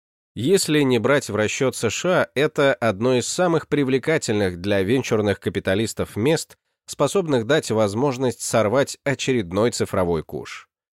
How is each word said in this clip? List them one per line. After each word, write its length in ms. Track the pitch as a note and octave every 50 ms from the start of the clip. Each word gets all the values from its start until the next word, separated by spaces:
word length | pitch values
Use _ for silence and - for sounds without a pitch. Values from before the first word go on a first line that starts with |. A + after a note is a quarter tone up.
| _ _ _ _ _ _ _
Если 460 | G2+ A2 D3+ G3 F#3 - - D3+ D3+
не 180 | C#3+ C3 B2+ A#2
брать 300 | G#2 B2+ C#3+ C#3+ - -
в 80 | G#2
расчёт 360 | G#2+ G#2+ G#2 - - C#3 B2+ -
С 160 | - - A2
Ш 200 | - - - F3+
А, 200 | F#3 D3+ A#2 - _
это 380 | B2+ D3 D#3+ - - C#3+ C#3 -
одно 420 | - A#2+ A2+ G2+ F#2+ A2+ B2+ C3
из 140 | B2 A2+ -
самых 400 | - - F3+ F3 E3 D3+ - -
привлекательных 880 | D3+ D3 C#3+ B2+ C3 C3+ - D#3+ D#3 D3+ - - A2 G#2 G2+ F#2 F2+ E2+
для 220 | F2+ G2+ G2+ G2
венчурных 580 | F#2+ F#2+ B2+ C3+ - - A#2+ G#2+ G#2 G2+ F#2+ -
капиталистов 800 | - G#2+ F#2 G2 - G2+ F#2+ G#2 A2+ G#2+ - - F2+ - -
мест, 400 | G2+ A2 D3 E3 D3+ - - - _ _ _ _ _ _
способных 640 | - - - D3+ C3+ - G3 F3+ D#3 C#3 A#2+ A2
дать 240 | A2+ C#3+ A2 - -
возможность 680 | A2 A2 A2 G2+ G2 A2+ C#3 D3 B2 B2 C3+ B2 G#2+ -
сорвать 560 | - - - A#2 G#2+ G2+ A#2 C3+ C3 - - - _
очередной 680 | C#3+ C3+ - - - C3 A#2+ G2 E2+ F2+ G2 A2+ A#2+
цифровой 520 | - - A2 - - G2 F#2 F2 E2+ D#2 D2
куш. 440 | - - B1 G#1 - - - - _ _ _ _ _